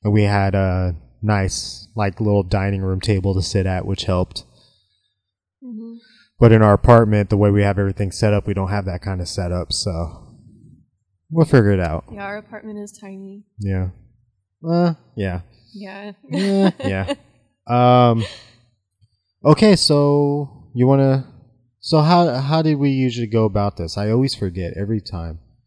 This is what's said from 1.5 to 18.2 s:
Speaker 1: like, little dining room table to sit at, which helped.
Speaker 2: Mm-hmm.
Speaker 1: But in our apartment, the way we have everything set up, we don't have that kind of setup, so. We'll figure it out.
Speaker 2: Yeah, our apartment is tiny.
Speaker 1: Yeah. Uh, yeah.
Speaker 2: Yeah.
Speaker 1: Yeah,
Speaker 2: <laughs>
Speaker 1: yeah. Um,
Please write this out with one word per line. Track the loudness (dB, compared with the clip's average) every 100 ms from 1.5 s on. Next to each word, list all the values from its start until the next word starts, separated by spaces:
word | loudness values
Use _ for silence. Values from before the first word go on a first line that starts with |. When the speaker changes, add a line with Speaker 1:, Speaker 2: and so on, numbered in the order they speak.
| -6 -12 -16 -12
Speaker 1:
like, | -4 -4 -2
little | 0 0
dining | 0 -2 -2 -4
room | -4 -4
table | -2 -2 0
to | -2
sit | -2 -2 -2
at, | -4
which | -6 -6
helped. | -2 -2 -2 -8 -18 _ _ _ _ _ _ _ _ _ _ _
Speaker 2:
Mm-hmm. | -16 -14 -14 -18 _ _ _ 4
Speaker 1:
But | 6
in | 6
our | 6
apartment, | 4 6 6 6 2 0
the | 2
way | 4
we | 2
have | 0 0
everything | -2 -2 -6
set | -2 0
up, | 0 -2
we |
don't | -4 -4
have | -4 -6
that | -8
kind | -8 -8
of | -8
setup, | -6 -4 -6 -6
so. | -6 -6 -6 -8 -12 -20 -20 -20 -20 -20 -20 _ _ _ _ -6
We'll | 0 4
figure | 4 4
it | 2
out. | 0 -4 -8
Speaker 2:
Yeah, | -14
our | -12 -12
apartment | -14 -18 -14 -14
is | -14
tiny. | -18 -20 -18 -18 -20 _ -8
Speaker 1:
Yeah. | -6 -4 -6 -10 _ _ _ _ _ _ -4
Uh, | 0 0 -2 _ -6
yeah. | -6 -6 -10 _ _
Speaker 2:
Yeah. | -20 -18 -16 -18 -18 -8
Speaker 1:
Yeah, | -4 0 2 0 0
Speaker 2:
<laughs> |
Speaker 1:
yeah. | -6 -4 -6 -8 _ _ _ _ -2 2 4 6 4
Um, | 2